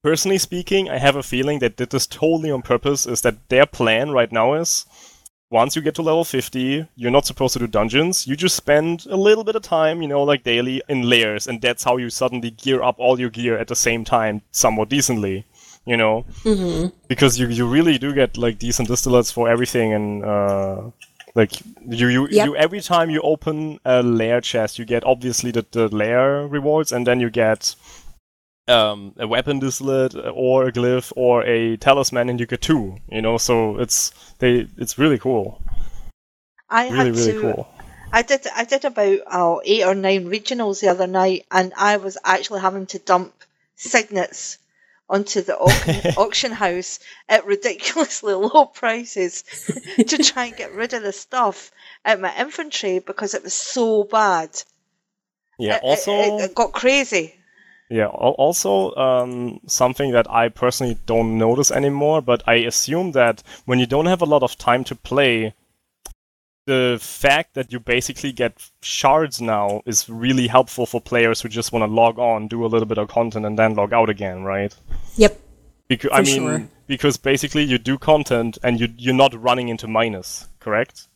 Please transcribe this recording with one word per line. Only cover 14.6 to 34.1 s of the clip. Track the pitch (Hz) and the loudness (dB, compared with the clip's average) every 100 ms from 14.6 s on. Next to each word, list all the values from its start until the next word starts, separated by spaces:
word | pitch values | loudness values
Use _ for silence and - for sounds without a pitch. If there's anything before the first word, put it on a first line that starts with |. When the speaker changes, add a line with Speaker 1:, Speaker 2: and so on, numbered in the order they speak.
| 120 110 107 | 2 2 0
Speaker 1:
decently, | 139 131 117 98 95 - _ - - - | 0 0 -2 -2 -6 -12 _ -20 -18 -2
you | 117 | 2
know? | 110 110 - - | 2 0 -4 -6
Speaker 2:
Mm-hmm. | 220 202 180 165 180 _ _ | -2 0 -2 -2 -4 _ _
Speaker 1:
Because | 123 139 117 | 2 2 4
you, | 123 | -2
you | 117 120 | 0 2
really | 143 170 135 | 4 4 2
do | 139 | 0
get, | 139 127 - | 0 0 0
like, | 120 104 | -4 -2
decent | 117 123 113 | -4 -2 -2
distillates | 120 131 123 113 | -2 4 2 2
for | - 117 | 0 2
everything, | 117 123 123 110 | 2 0 0 0
and, | 107 104 104 | 0 -2 -6
uh, | 101 104 101 98 98 98 107 _ - _ - 117 | -2 0 0 0 -4 -6 -12 _ -20 _ -4 0
like, | 107 - - - 127 | 0 -2 -16 -20 -10
you, | 117 123 | 0 2
you, | 123 143 | 2 2
Speaker 2:
Yep. | 208 175 | 2 2
Speaker 1:
you, | 147 | 2
every | 160 202 | 0 0
time | - 175 165 | 0 2 2
you | 156 | 0
open | 151 151 - 151 156 147 | 0 0 -2 -6 -8 -6
a | 131 127 | 2 2
lair | 120 117 113 120 | 4 2 2 0
chest, | - 120 107 - | 0 -2 -4 -6
you | 113 | -2
get | 120 123 | 0 2
obviously | 123 127 113 123 | 0 0 -4 -2
the, | 117 110 | -4 -4
the | 117 113 | -2 0
lair | 104 107 123 135 143 147 | 0 0 2 2 0 -4
rewards, | 143 139 151 151 | -4 0 0 0
and | 123 123 | -2 0
then | 123 | 2
you | 117 | 0
get, | 123 110 110 - - - - - - _ _ _ _ - | 2 2 2 -4 -8 -20 -20 -20 -20 _ _ _ _ 2
um, | 120 107 104 98 - | 4 4 -2 -14 -10
a | 110 | -2
weapon | 117 131 139 | -2 -2 -2
distillate | 135 - 135 135 131 - 117 117 | -4 -4 -2 0 0 -2 -8 -2
or | 127 131 131 | 2 2 2
a | |
glyph | 120 123 127 - - | 0 0 0 -2 0
or | 123 120 120 | 2 2 2
a | 117 113 113 | 0 0 0
talisman, | 139 139 131 123 123 | 4 4 2 -2 -2
and | 123 | -4
you | 120 | -4
get | 123 | -4
two, | - 156 98 98 - | 0 0 0 -12 -8
you | 110 | -4
know, | 113 113 | 0 0
so | - 117 110 101 | 2 2 2 -2
it's, | 120 - - | -2 -2 -4